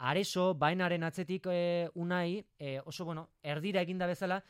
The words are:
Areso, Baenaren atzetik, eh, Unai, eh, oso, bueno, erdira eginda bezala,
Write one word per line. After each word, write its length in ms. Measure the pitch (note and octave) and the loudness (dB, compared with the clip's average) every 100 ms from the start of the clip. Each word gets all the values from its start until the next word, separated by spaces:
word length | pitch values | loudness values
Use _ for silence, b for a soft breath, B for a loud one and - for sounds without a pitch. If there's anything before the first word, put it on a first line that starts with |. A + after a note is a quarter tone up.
Areso, 520 | B2 D#3+ G3+ F3+ F#3 D#3+ | 0 2 2 2 2 4
Baenaren 480 | D3 F3+ F3+ E3+ | 2 4 2 2
atzetik, 420 | E3 F3 F3 F#3 F#3 | 0 -2 -4 -4 0
eh, 360 | F3 F3 F3 E3+ | 2 2 2 0
Unai, 500 | F3 E3+ F3+ F3 G3 - - | -2 0 2 2 -2 -6 -10
eh, 240 | C#3+ C3+ D#3+ | -6 -6 -6
oso, 200 | - E3+ | -8 -6
bueno, 240 | D#3+ E3 _ | -6 -8 _
erdira 380 | D3 D3+ F#3 F#3+ | -4 -2 0 0
eginda 260 | F3 F#3 F3+ | 0 0 -2
bezala, 360 | F3+ F#3 F#3+ - | 0 -2 -2 -6